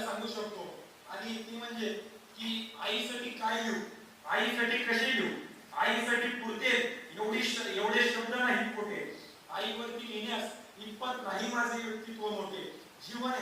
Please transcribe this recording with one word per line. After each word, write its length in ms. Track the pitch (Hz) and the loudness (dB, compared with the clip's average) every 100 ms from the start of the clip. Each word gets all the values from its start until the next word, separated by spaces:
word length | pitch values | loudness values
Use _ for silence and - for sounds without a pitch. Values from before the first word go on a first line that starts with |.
| 226 | 0
सांगू 220 | 208 226 | -2 -2
शकतो, 360 | 220 214 190 180 - - - - | -2 -4 -4 -8 -10 -14 -18 -10
आणि 260 | 196 220 226 | -6 -4 -4
ती 140 | 220 233 | -4 -6
म्हणजे 320 | 233 220 214 208 - - - 220 | -6 -2 0 -2 -6 -14 -16 -6
की 120 | 226 226 226 - | -2 -2 -4 -4
आईसाठी 480 | 202 220 240 240 240 - | 0 0 0 -2 -4 0
काय 220 | 220 226 | 2 2
लिहू, 160 | 226 190 - - - - - | 2 0 -2 -10 -16 -12 0
आईसाठी 480 | 202 226 240 - 247 | 2 4 4 4 4
कसे 320 | 233 226 254 - | 4 4 6 4
लिहू, 140 | - - - - - 143 | 2 0 -6 -12 -6 2
आईसाठी 500 | 226 226 247 - 240 240 | 4 4 4 4 4 0
पुरते 320 | 226 220 254 240 240 - - - | -2 0 4 4 4 -2 -8 -2
एवढी 280 | 214 226 | 0 2
श-, 240 | - - 202 | 2 0 0
एवढे 420 | 190 214 233 240 | 2 4 6 6
शब्द 260 | 233 226 247 | 4 0 2
नाही 340 | 247 - - 208 | 4 4 2 0
कुठे. 280 | 208 - - - - - - | -2 -2 -6 -8 -14 -18 -8
आईवरती 560 | 196 226 220 233 233 226 | -2 -2 -2 -4 -6 -4
लिहिण्यास 440 | 214 226 214 - - - - | -4 -2 -2 -2 -6 -14 -14
इतपत 420 | 214 214 254 254 202 | -12 -4 -2 -2 -2
नाही 260 | 196 233 | 0 0
माझे 280 | 240 233 233 | 2 2 0
व्यक्तित्व 460 | 226 220 226 214 214 | -2 -4 -6 -4 -2
मोठे. 340 | 202 185 185 - - - - - | 0 -2 -4 -8 -10 -16 -16 -10
जीवन 240 | 240 254 254 | -2 0 0